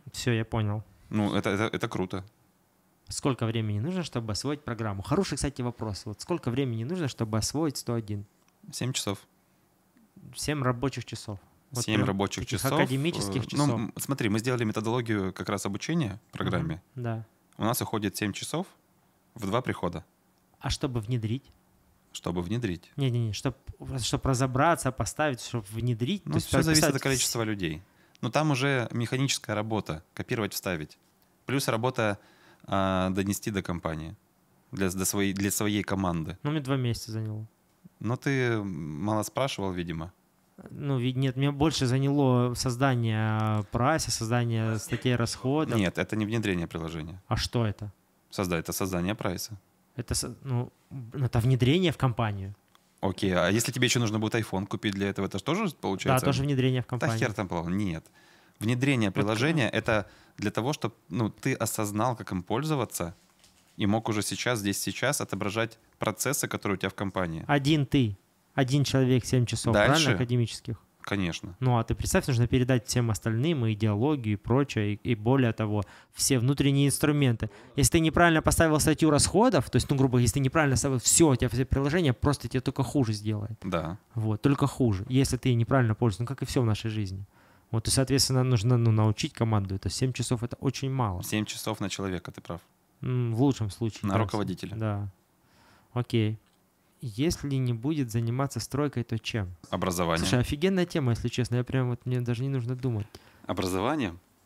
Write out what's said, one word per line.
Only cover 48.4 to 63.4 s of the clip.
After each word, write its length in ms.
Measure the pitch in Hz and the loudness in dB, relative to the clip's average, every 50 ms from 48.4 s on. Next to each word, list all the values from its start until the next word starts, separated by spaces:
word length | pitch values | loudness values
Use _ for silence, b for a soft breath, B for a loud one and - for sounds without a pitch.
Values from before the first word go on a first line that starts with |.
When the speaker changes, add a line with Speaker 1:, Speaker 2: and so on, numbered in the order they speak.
| 101 90 87 82 | 0 0 0 -2
Speaker 2:
это 160 | 80 - 85 | -2 -4 -4
создание 420 | - 101 95 92 87 87 92 104 | -4 -2 -2 0 0 0 -2 -2
прайса. 420 | - - - 87 - - - 104 98 - _ _ _ _ _ _ | -2 -4 -4 -4 -4 -6 -10 -12 -16 -16 _ _ _ _ _ _
Speaker 1:
Это 200 | - 120 - 123 | -10 -6 -4 -4
со-, 200 | - - 131 117 - - | -4 -4 -6 -10 -10 -6
ну, 280 | 139 127 120 123 - - _ _ _ | -4 -2 -2 -2 -4 -8 _ _ _
б-, 280 | - 135 120 110 - - | -14 -14 -12 -10 -4 -2
ну, 80 | 135 | -2
это 140 | 117 - 120 | 0 2 2
внедрение 520 | 107 127 131 120 127 120 143 185 185 165 | 4 4 4 4 4 4 4 4 4 2
в 60 | 135 - | 2 2
компанию. 560 | - 131 117 - 117 107 101 98 95 95 101 - _ _ _ _ _ _ _ _ | 0 0 0 0 -2 -2 -2 -4 -8 -10 -12 -14 _ _ _ _ _ _ _ _
Speaker 2:
Окей, 320 | - 95 92 - - 95 90 | -2 -2 -2 0 0 2 4
а 160 | 90 85 90 | 4 4 4
если 220 | 98 113 117 - | 4 2 2 0
тебе 140 | 120 131 127 120 | 0 0 2 2
еще 120 | - 131 | 2 2
нужно 180 | 120 107 107 110 | 2 2 0 0
будет 160 | 110 107 - | 0 0 0
iPhone 300 | 117 104 - - 95 98 - | 0 -2 -2 -2 -4 -4 -4
купить 260 | - 104 - 110 98 | -6 -4 -4 -4 -2
для 140 | 98 98 101 | 0 -2 -2
этого, 180 | 95 - 98 92 | -2 -2 -4 -4
это 120 | - 98 | -4 -4
ж 20 | |
тоже 280 | - - 156 196 226 185 139 - | -2 -2 -2 -2 -2 -4 -4 -4
получается? 440 | - 98 98 90 - - 131 131 - | -4 -4 -4 -2 0 2 2 2 2
Speaker 1:
Да, 60 | 139 | 2
тоже 120 | 135 120 135 | 0 0 0
внедрение 380 | 147 143 127 123 131 127 127 | 0 0 2 2 2 2 0
в 40 | 117 | -2
Speaker 2:
Да 40 | - | -4
Speaker 1:
компанию. 280 | - 120 - 135 113 113 | -4 -2 0 0 0 0
Speaker 2:
хер 140 | 139 120 104 | 0 -2 -2
там 140 | - 104 87 | -2 -4 -4
плавал, 220 | 90 85 82 85 | -2 -4 -2 -2
нет. 340 | 90 98 104 95 82 80 - - b b b b b b b b b _ | -2 -2 -2 -2 -4 -6 -8 -14 b b b b b b b b b _
Внедрение 500 | 104 107 127 123 127 139 143 123 107 98 | -2 -2 0 2 2 2 2 2 2 2
Speaker 1:
Вот 40 | 90 | 0
Speaker 2:
приложения 540 | - - 104 113 110 127 151 165 160 120 - | 0 0 0 0 2 2 2 2 2 2 2
Speaker 1:
к- 40 | - | 0
Speaker 2:
это 320 | 110 107 - 113 107 98 B B B B B B - | 0 0 2 2 0 0 B B B B B B -6
для 140 | 98 104 | -6 -4
того, 220 | - - 110 131 151 | -2 -2 -2 -2 -2
чтоб, 200 | - - 113 - _ _ - | -2 -4 -6 -8 _ _ -8
ну, 200 | - 110 113 104 | -4 -2 -2 -2
ты 240 | - - - 139 127 | -2 -4 -4 -4 -2
осознал, 640 | - 113 107 - - 110 101 101 104 110 127 120 - | -2 -2 -4 -2 -2 -4 -2 0 0 0 0 -2 -4
как 140 | 101 - 98 | -6 -6 -6
им 100 | 92 85 | -6 -4
пользоваться, 720 | - 104 117 147 156 156 139 113 - - - 90 85 85 - _ _ _ _ | -2 -4 -4 -2 -2 -2 -2 -2 -4 -4 -6 -6 -6 -8 -12 _ _ _ _